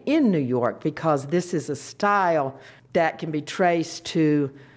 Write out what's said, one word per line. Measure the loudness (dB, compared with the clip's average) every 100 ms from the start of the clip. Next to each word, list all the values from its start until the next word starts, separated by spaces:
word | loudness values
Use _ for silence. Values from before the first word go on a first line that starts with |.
| -2
in | 2 4
New | 2
York | 0 0 0 -2
because | -6 -2 0 0 0
this | -2 -2
is | -4 -4
a | -8
style | -10 -4 0 2 2 2 0 -6 -16 -20 -4
that | 0 0 -2
can | -6
be | -6
traced | -6 0 2 2 -2 -8 -4
to | 0 2 2 0 -6 -20